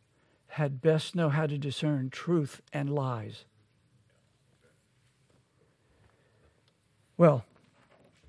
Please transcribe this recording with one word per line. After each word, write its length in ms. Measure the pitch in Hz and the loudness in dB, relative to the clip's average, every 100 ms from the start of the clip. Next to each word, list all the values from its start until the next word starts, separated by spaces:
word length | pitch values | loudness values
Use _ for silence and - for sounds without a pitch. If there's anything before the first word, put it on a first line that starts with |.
| _ _ _ _ _ | _ _ _ _ _
had 340 | - 147 135 | -4 -4 0
best 320 | 160 156 - | 2 2 0
know 140 | 175 160 | -2 0
how 180 | 143 156 | 2 0
to 120 | 147 | -2
discern 520 | 143 127 156 147 131 | -6 -4 -2 -2 -4
truth 520 | - - 170 139 - - | -6 -2 0 0 -8 -10
and 180 | 147 139 | -6 -4
lies. 540 | 143 131 120 107 110 - _ _ _ _ _ _ _ _ _ _ _ _ _ _ _ _ _ _ _ _ _ _ _ _ _ _ _ _ _ _ _ _ _ _ _ _ - | -2 -2 -4 -8 -14 -20 _ _ _ _ _ _ _ _ _ _ _ _ _ _ _ _ _ _ _ _ _ _ _ _ _ _ _ _ _ _ _ _ _ _ _ _ 6
Well, 260 | 170 135 - - _ _ _ - - _ | 6 6 -2 -20 _ _ _ -20 -20 _